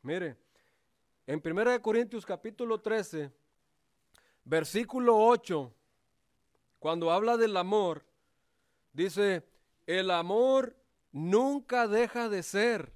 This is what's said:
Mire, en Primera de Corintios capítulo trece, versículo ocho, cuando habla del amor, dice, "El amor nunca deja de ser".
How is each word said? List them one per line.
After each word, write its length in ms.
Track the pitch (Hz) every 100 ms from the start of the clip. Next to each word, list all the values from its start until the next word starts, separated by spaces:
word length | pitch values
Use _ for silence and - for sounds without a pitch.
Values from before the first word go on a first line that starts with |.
Mire, 340 | 127 175 170 117 _ _ _ _ _ _ _ _ -
en 140 | 156
Primera 320 | 165 170 233
de 100 | 247
Corintios 420 | 220 220 233 226
capítulo 560 | - 180 220 214 240 220
trece, 520 | 220 220 190 160 143 _ _ _ _ _ _ _ _ _ _ _
versículo 760 | - 160 151 202 233 254 240 220
ocho, 560 | 220 240 - 165 127 _ _ _ _ _ _ _ _ _ _ _
cuando 320 | 151 165 165
habla 260 | 175 226 240
del 200 | 226 196
amor, 500 | 180 214 190 156 _ _ _ _ _ _ _ _ _
dice, 520 | 139 185 175 202 180 - _ _ _ -
"El 260 | 180 185
amor 640 | 175 175 208 254 269 262 - _ _ _
nunca 800 | 135 160 196 269 285 - 247 226
deja 400 | 214 233 240 233
de 160 | 202
ser". 480 | 165 196 226 220 -